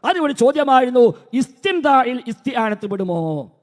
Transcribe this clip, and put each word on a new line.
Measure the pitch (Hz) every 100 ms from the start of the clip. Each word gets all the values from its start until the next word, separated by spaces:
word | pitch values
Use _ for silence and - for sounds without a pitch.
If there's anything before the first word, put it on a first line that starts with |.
അതിലൊരു | - 359 294 262
ചോദ്യമായിരുന്നു, | 233 285 277 262 254 247 233 - _ 247
ഇസ്തിംതായിൽ | - _ 392 359 294 269 247 247 233
ഇസ്തിആനത്ത് | 220 - 247 220 208 208
പെടുമോ? | 196 185 170 160 151 117 _